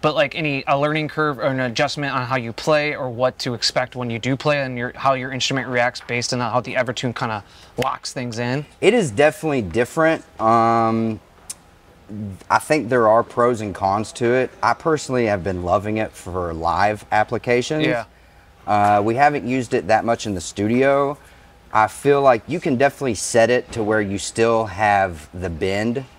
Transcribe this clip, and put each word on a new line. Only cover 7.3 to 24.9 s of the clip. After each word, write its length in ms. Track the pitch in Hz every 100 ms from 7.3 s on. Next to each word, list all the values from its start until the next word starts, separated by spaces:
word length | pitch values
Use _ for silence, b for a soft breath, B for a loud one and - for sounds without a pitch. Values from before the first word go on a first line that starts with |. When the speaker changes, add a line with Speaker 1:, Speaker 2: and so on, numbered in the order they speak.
| 107 - B B -
Speaker 1:
locks 360 | 131 127 -
things 240 | - 123 113
in? 280 | 120 131 143 -
Speaker 2:
It 120 | 170
is 160 | 240 170
definitely 540 | 104 147 151 160 139
different. 600 | 98 85 120 - 160 160 - -
Um, 800 | 110 117 113 117 113 113 113 110 _ - - - _ - _ - - 104 104 92 -
I 80 | 117
think 300 | - 151 113
there 180 | 127 110
are 160 | 113
pros 380 | 117 - 120 120
and 120 | 107
cons 380 | 92 98 98 107
to 120 | - 120
it. 180 | 127 123 -
I 120 | 110
personally 520 | 120 170 151 - 127 113
have 180 | 101
been 200 | 87 90
loving 340 | 87 98 101 110
it 140 | 107
for 420 | - - 90 87
live 500 | 82 82 85 104 107 -
applications. 760 | 107 107 117 - 123 123 156 156
Speaker 1:
Yeah. 180 | 120 110 b b b b b -
Speaker 2:
Uh, 340 | 104 104 104
we 120 | 104 117
haven't 300 | 143 147 101
used 280 | 131 117
it 140 | 127 82
that 180 | 110 98
much 200 | 117 113
in 100 | 95
the 60 |
studio. 760 | - - 104 123 135 139 139 147 b b b b -
I 140 | 107 107
feel 340 | - 143 143
like 220 | 139 120 -
you 120 | 160
can 160 | 175 123
definitely 380 | 139 - 139 104
set 340 | - 117 113
it 200 | 123 -
to 100 | -
where 160 | 104 107
you 160 | 104 98
still 480 | - - 113 113 110
have 600 | 90 107